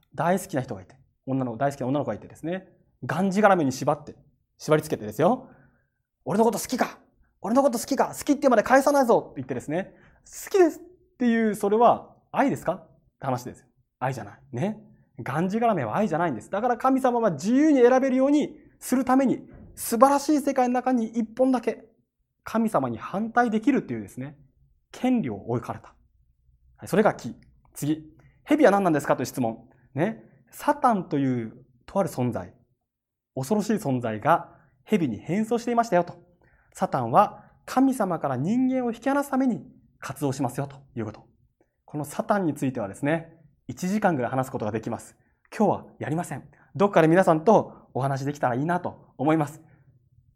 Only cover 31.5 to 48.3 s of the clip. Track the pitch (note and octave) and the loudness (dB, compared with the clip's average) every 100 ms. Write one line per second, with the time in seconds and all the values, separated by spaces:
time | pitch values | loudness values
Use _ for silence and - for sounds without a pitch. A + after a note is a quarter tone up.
31.5 | - - _ - G3 F#3 - B2 G2+ F2+ | -12 -20 _ -6 -4 -2 -2 -4 -4 -10
32.5 | - _ _ _ _ _ _ _ - C3 | -16 _ _ _ _ _ _ _ -10 -2
33.5 | G#3+ G3+ G#3+ C#3+ B2+ A#2+ G#2+ C#3+ E3+ - | -2 0 -2 -2 -2 -2 -2 0 0 -2
34.5 | - _ _ - G#3 C#3+ G2 - G3 G#3+ | -20 _ _ -2 0 0 -4 -4 -4 -2
35.5 | A#3+ A#3+ A#3 A3+ F3 F3 - - _ _ | -2 0 -2 2 0 0 -6 -20 _ _
36.5 | _ _ - F#3 C#3+ A#2 D#3+ G#3 - - | _ _ -6 -4 -2 2 4 2 0 -20
37.5 | _ - B3+ C4+ C4 F#3+ D#3+ C#3+ B2 D#3+ | _ -6 0 2 2 -2 -2 -2 -2 -2
38.5 | B3 B3+ C4 A#3+ A3+ C4+ C#4+ C#4+ C4 C4 | 0 0 0 -4 -4 -2 -2 -2 0 0
39.5 | F#3+ - - _ _ - - C#3+ C3 B2+ | -2 -8 -20 _ _ -14 -4 -4 -2 -4
40.5 | - C#3 - - A#2+ G#2 - - _ _ | -4 -8 -12 -14 -10 -10 -10 -20 _ _
41.5 | _ _ _ - D3+ D3 - - G3+ E3+ | _ _ _ -12 -10 -8 -6 -2 0 -2
42.5 | C#3+ C3 B2+ G2 - C#3+ D#3+ - - _ | -2 -4 -4 -8 -4 -2 -2 -4 -20 _
43.5 | _ - - F3+ G#3 G3+ D3 A#2+ C3+ B2 | _ -16 -10 -4 0 0 0 -2 -4 -4
44.5 | A#2 G#2+ A2 A#2+ A2 - _ _ _ _ | -6 -4 -4 -6 -8 -10 _ _ _ _
45.5 | - G3+ A2 - - - D#3+ F3 B2+ - | 0 0 0 -6 -12 -6 -6 -6 -12 -16
46.5 | _ _ C#3 G3+ F3+ D#3+ F3 F#3 D#3 D#3+ | _ _ 0 2 6 6 6 4 4 6
47.5 | F3+ - - - B2 C#3 C3+ C#3 | 4 4 -6 -10 -4 -4 -2 -6